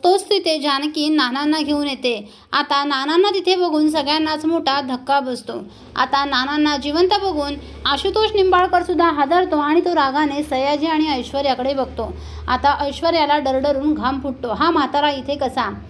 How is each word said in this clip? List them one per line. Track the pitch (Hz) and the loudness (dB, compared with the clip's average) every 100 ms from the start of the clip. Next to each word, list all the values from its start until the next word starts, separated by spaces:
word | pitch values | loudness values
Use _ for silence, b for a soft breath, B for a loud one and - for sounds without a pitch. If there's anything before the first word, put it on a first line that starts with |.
तोच | 349 381 381 | 4 2 2
तिथे | 403 339 311 | 0 2 0
जानकी | 285 277 302 302 294 | 0 0 -2 -2 0
नानांना | 311 254 254 294 311 | 2 2 0 0 0
घेऊन | 302 294 285 | 0 -2 -2
येते. | 269 262 226 208 B B | -2 -4 -4 -8 B B
आता | 277 294 285 | -4 0 0
नानांना | 285 269 277 339 403 | 0 -2 0 2 4
तिथे | 381 370 370 | 2 0 2
बघून | 359 302 302 | 2 2 2
सगळ्यांनाच | 311 277 311 311 311 311 | 2 0 0 0 -2 0
मोठा | 330 330 277 | 0 0 -2
धक्का | 262 254 254 277 | -2 -6 0 0
बसतो. | 262 240 - 226 208 B B - | 0 -8 -8 -10 -12 B B -2
आता | 262 277 285 | 0 0 0
नानांना | 262 262 294 302 294 | 0 0 2 2 0
जिवंत | 277 302 359 415 | -2 2 2 2
बघून | 392 302 285 285 B B 247 | 0 -2 -4 -6 B B -2
आशुतोष | 277 392 415 427 427 | 0 0 2 2 4
निंबाळकर | 381 359 370 359 | 4 4 4 2
सुद्धा | 349 320 339 | 0 2 2
हादरतो | 302 277 349 370 302 | 2 2 2 2 0
आणि | 294 320 | 2 2
तो | 359 339 | 2 2
रागाने | 269 269 302 277 | 2 2 0 -2
सयाजी | 294 262 269 294 311 | -4 0 0 0 0
आणि | 311 311 | 0 0
ऐश्वर्याकडे | 269 240 277 285 247 254 | -2 -4 -2 0 0 -2
बघतो. | 269 247 - 220 - B B B | -2 -4 -6 -8 -10 B B B
आता | 254 269 285 | 0 2 0
ऐश्वर्याला | 285 277 330 330 285 294 | -2 -2 0 2 2 2
डरडरून | 269 262 285 269 294 | 2 0 0 0 0
घाम | 294 240 277 | 0 -2 -2
फुटतो, | 285 262 233 | -6 -6 -6
"हा | 214 311 | 0 2
म्हातारा | 339 269 294 294 | 2 0 2 0
इथे | 277 254 285 | -2 -6 -4
कसा?" | 262 254 220 202 - | -2 -2 -6 -6 -14